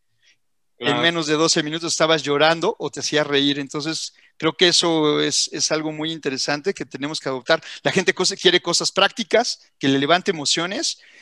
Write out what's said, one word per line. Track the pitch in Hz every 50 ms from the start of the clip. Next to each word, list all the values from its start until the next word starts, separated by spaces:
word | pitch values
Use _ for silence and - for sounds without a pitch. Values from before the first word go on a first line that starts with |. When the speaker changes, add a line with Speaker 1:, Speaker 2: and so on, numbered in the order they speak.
| _ _ _ _ _ _ _ _ _ _ _ _ _ _ _
Speaker 1:
En | _ 120
Speaker 2:
Claro. | 117 120 123
Speaker 1:
menos | 160 170 170 165 156
de | 147 156
doce | 151 160 160 - 170 151
minutos | 151 156 165 170 160 -
estabas | - 165 156 165 156
llorando | 131 143 143 143 151 160 165 170 160 208 240
o | - - 110
te | - 147
hacía | - - - 151 151
reír. | 143 143 139 139 143 139 143
Entonces, | 139 131 - 151 139 160 160 - - - - _ _ _ _
creo | _ 156 160 156
que | - 180
eso | 175 165 - - 170 165 160 151 151 147 147
es, | 151 147 139 - - - -
es | 160 139 -
algo | 156 156 156 156 156
muy | 151 156 160
interesante | 165 156 - 143 131 127 - - 143 147 139 196 190
que | - 156
tenemos | - - 135 139 147 156 -
que | - 143
adoptar. | 131 127 120 - 160 160 - - - -
La | - 139 -
gente | 190 180 190 -
cosa, | - 185 175 190
quiere | - - 175 165 160
cosas | - 170 170 - 170 -
prácticas, | - 190 196 196 - - 214 - - 220 262 - - - _ _ _ _
que | -
le | 139 135
levante | 135 139 143 165 180 180 208
emociones | 180 156 135 - - 170 165 180 208 277 330 - - - - - - -